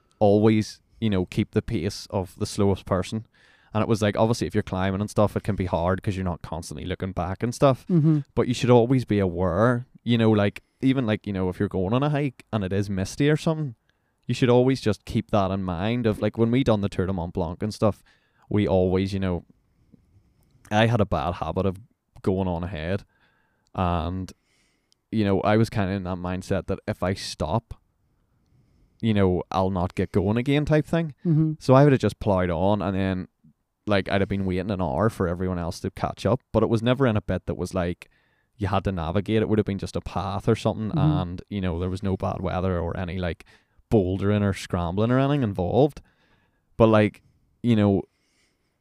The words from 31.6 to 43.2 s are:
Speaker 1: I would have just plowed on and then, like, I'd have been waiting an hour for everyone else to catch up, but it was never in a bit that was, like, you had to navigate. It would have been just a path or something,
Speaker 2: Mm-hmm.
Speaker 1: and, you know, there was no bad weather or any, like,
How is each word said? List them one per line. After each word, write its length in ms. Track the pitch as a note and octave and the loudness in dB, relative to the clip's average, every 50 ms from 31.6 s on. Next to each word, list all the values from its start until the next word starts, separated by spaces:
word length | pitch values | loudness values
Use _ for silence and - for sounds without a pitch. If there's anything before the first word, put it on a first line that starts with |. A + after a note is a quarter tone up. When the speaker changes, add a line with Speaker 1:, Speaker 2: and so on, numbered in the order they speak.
| - - C3 | 2 6 8
Speaker 1:
I 100 | C3 C#3+ | 8 8
would 80 | D3 C3+ | 8 6
have 80 | A#2+ | 4
just 200 | - G#2 - - | 2 0 -2 -2
plowed 300 | - A2 G2 F#2 F#2 F2 | 0 0 2 2 2 0
on 320 | E2+ E2 F2+ G2 G#2+ G#2 E2+ | 0 0 2 2 2 2 0
and 120 | F#2+ G2 | -2 -2
then, 320 | F#2+ G2 F#2+ F#2 F#2 F#2 - _ _ _ _ _ _ _ _ _ _ - | 0 0 0 -2 -4 -6 -10 _ _ _ _ _ _ _ _ _ _ -4
like, 220 | - G#2 G2 F2+ - | -2 0 0 0 0
I'd 100 | - G2 | 0 0
have 80 | G2 - | 0 0
been 160 | G2 G2 G2 | -2 -2 -2
waiting 260 | F#2+ F2+ F2+ F2+ G#2 | -2 -2 -2 -2 -2
an 120 | G#2 F#2 F2+ | -2 -2 -2
hour 260 | D#2+ C2 C#2+ G2+ A2 | -2 0 0 0 0
for 180 | - - G2+ | 0 0 -2
everyone 320 | E2+ F2 F2 F#2 F#2 F#2 F2 | -2 -2 -2 -2 -4 -4 -4
else 220 | E2+ E2+ - - | -4 -6 -8 -8
to 100 | - F#2+ | -8 -10
catch 360 | - - - - - - - | -8 -6 -6 -6 -4 -2 -2
up, 140 | F#2+ A2 - _ _ - | 0 -2 -2 _ _ 0
but 100 | A2 G#2+ | 0 2
it 60 | E2+ | 2
was 140 | A2+ A2 A2+ | 2 2 2
never 240 | A#2+ B2+ C3 C#3 | 2 2 2 2
in 100 | B2 G#2+ | 0 0
a 60 | G#2+ - | 0 -2
bit 240 | - F#2+ F2+ - | -2 -4 -4 -4
that 80 | - F2 | -6 -6
was, 160 | - F2 F2+ - | -6 -6 -4 -4
like, 360 | F#2 F2 F2 F2+ - - _ _ _ _ _ _ _ _ _ _ - | -2 -2 -2 -4 -8 -12 _ _ _ _ _ _ _ _ _ _ -6
you 80 | G#2 | -4
had 180 | F#2 G2 G2 - | -2 -2 -2 -2
to 80 | G2+ F#2+ | -2 -2
navigate. 480 | F2 D#2+ D#2+ E2+ G#2 F#2 - A2 A2 | -4 -2 -2 -2 -2 0 0 0 2
It 80 | G#2+ C#2 | 2 2
would 100 | G#2+ G#2+ | 2 0
have 80 | G#2 | 0
been 120 | - G2+ F#2+ | 0 -2 -6
just 180 | - F#2 - | -6 -6 -8
a 60 | F#2 - | -8 -8
path 440 | - - F#2 F2+ G2 F#2+ G2+ - - | -6 -6 -6 -4 -4 -6 -4 0 0
or 60 | A2+ | 0
something, 360 | - - A2+ F#2 C#2+ A2 G#2 | 0 0 -2 -4 -4 -4 -4
Speaker 2:
Mm-hmm. 80 | - - | -2 0
Speaker 1:
and, 440 | - - - F2+ F#2 F2 F2+ F2 - - | 2 2 2 0 -2 -4 -8 -12 -12 -8
you 140 | G2+ G2+ F#2 | -6 -4 -2
know, 180 | F#2 E2 E2 | -2 -2 -2
there 80 | F2+ F2+ | -4 -4
was 140 | F2+ F#2 - | -4 -4 -4
no 140 | G2 F#2+ | -2 -2
bad 240 | F#2 - F#2 - F2 F#2 | -2 -2 -4 -4 -4 -4
weather 360 | F2 F2 F#2 F2+ F#2+ F#2 E2+ | -4 -4 -2 -2 -2 -2 -2
or 160 | E2+ E2+ - | -4 -4 -6
any, 200 | - F#2+ E2+ E2 | -6 -6 -8 -6
like, 260 | F#2 | -4